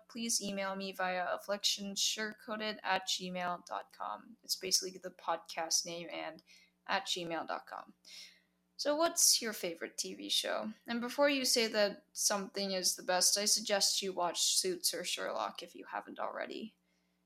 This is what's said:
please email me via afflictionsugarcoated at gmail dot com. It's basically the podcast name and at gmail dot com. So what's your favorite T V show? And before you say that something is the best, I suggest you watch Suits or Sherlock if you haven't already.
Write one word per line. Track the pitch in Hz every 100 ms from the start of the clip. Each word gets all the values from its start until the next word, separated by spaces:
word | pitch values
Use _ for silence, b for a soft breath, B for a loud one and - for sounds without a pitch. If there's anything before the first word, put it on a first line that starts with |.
| -
please | 226 233 -
email | 202 196 196 196
me | 196
via | 185 185 180 175
afflictionsugarcoated | 180 - 208 - 202 202 196 - 220 214 - - 214 214 208
at | - 190 185
gmail | - 185 180 180 180 -
dot | 147 - -
com. | - 107 - 226
It's | - -
basically | 190 185 185 185
the | 185
podcast | - - 165 - 170 165 - 175
name | 170 170
and | 160 160 165 b b b _ -
at | 190 -
gmail | 180 170 160 -
dot | 85 -
com. | - - _ B B B B B B _ -
So | 294
what's | 294 330 339 - -
your | 226
favorite | 208 175 165 - -
T | 190
V | 202 202
show? | - - 214 220 - -
And | 233
before | 247 285 285
you | 269 247
say | 247 220
that | 214 202 - _
something | - - 202 190 196 196
is | 185 180
the | -
best, | 180 180 185 202
I | 208
suggest | - 220 196 - -
you | 190
watch | 180 175 - - -
Suits | 185 180 -
or | 170
Sherlock | 180 - - 220 - -
if | 175
you | - -
haven't | 104 - -
already. | 104 107 - 67 220 - _ _ _ _